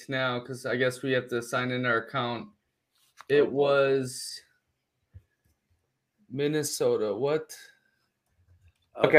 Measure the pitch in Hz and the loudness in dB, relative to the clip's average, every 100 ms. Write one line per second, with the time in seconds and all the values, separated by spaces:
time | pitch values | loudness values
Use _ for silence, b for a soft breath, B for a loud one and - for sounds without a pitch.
0 | - 131 131 123 123 123 127 123 127 123 | -6 -2 -2 -2 -6 -8 -4 0 0 0
1 | 135 127 123 120 117 131 127 127 123 117 | -2 -2 0 -4 -2 -2 -2 -2 0 0
2 | 117 135 120 117 107 _ _ _ _ _ | 0 -4 -4 -4 -10 _ _ _ _ _
3 | _ - - 143 131 135 143 139 135 135 | _ -16 0 4 4 2 2 4 4 2
4 | 127 123 - - - _ _ _ _ _ | -2 -8 -12 -14 -18 _ _ _ _ _
5 | _ - - _ _ _ _ _ _ _ | _ -20 -20 _ _ _ _ _ _ _
6 | _ _ _ 127 147 151 147 - 147 120 | _ _ _ -4 0 0 -2 0 2 2
7 | 107 101 139 156 156 - - _ _ _ | 0 -2 0 -2 -4 -16 -20 _ _ _
8 | _ _ _ _ _ _ _ _ _ - | _ _ _ _ _ _ _ _ _ 0
9 | 139 | 6